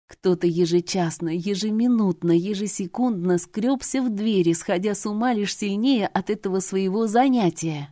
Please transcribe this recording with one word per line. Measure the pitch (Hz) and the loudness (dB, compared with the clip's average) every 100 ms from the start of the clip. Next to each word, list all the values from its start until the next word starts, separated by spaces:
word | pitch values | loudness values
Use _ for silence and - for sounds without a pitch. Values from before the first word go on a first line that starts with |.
| _ | _
Кто-то | - 190 175 175 | -4 0 2 2
ежечасно, | 165 170 175 175 190 170 160 170 | 2 2 2 0 -2 -2 -2 -4
ежеминутно, | 170 175 196 214 220 247 240 202 170 170 | -4 -4 -4 -2 0 2 2 2 0 2
ежесекундно | 170 180 202 208 - 185 - 247 202 180 175 | 2 2 -4 -4 -6 -6 -2 -2 0 0 0
скребся | - - 233 269 - 269 | -2 -4 -2 -2 -2 -2
в | 254 | -2
двери, | 202 220 202 170 | -2 0 2 2
сходя | 165 - 185 208 | 2 0 -2 -2
с | 196 214 | -2 -4
ума | 208 240 | -2 0
лишь | 226 202 - | 0 -2 -4
сильнее | 208 196 240 262 196 | -4 0 2 2 2
от | - 185 | -2 -2
этого | 208 202 190 | -4 -2 -2
своего | 185 190 190 196 226 | 0 0 0 0 2
занятия. | 220 269 247 185 - 165 151 143 | 2 4 4 2 0 -6 -6 -10